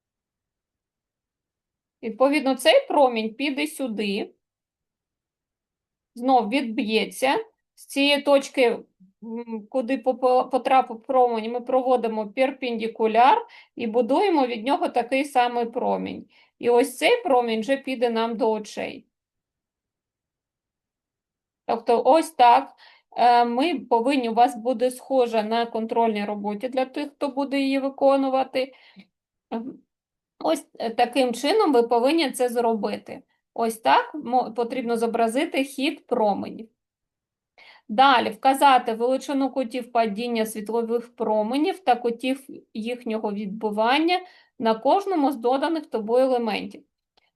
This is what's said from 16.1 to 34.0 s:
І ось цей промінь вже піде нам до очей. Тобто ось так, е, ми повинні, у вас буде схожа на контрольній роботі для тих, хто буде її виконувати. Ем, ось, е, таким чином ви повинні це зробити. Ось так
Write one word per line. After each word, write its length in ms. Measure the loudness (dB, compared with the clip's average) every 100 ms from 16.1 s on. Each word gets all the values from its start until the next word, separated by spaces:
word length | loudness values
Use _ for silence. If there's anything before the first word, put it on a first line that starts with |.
| -10 -16 _ _ -6
І 120 | 2
ось 280 | 2 2 0
цей 240 | 2 2
промінь 380 | 2 2 2 -2
вже 160 | -2 -2
піде 340 | -2 -2 -2
нам 260 | 0 -2 0
до 140 | 0
очей. 560 | -2 -6 -10 -10 -12 -20 _ _ _ _ _ _ _ _ _ _ _ _ _ _ _ _ _ _ _ _ _ _ _ _ _ -6
Тобто 360 | -4 0 2
ось 260 | 4 4 2
так, 420 | 4 6 6 2 -10 -20 _ _ 0
е, 280 | 4 4
ми 340 | 2 0 -2 -2
повинні, 500 | 0 0 2 0 0
у 60 |
вас 220 | 4 2 2
буде 340 | -4 -2 -2
схожа 520 | -4 -2 0 2 0
на 240 | -2 -2 -2
контрольній 580 | -4 -4 0 0 0
роботі 440 | -4 -6 -6 -6 -4
для 160 | -4
тих, 280 | -4 -4 -10
хто 160 | -6 -6
буде 320 | -4 -2 -2
її 180 | 0 -2
виконувати. 960 | -2 0 2 4 2 0 -2 -4 -6 -10 _ -20 -20 _ _ _ _
Ем, 280 | -10 -10 -16 _ _ _ _ _ -6
ось, 280 | -2 -2 -4 -8
е, 120 | -4
таким 440 | 0 0 2 0
чином 380 | 0 0 2 4
ви 100 | 4
повинні 480 | 4 2 2 2 0
це 180 | 0 -2
зробити. 720 | 0 0 0 -4 -6 -10 -18 -18 _ _
Ось 240 | -4 -4 -2
так 360 | 2 4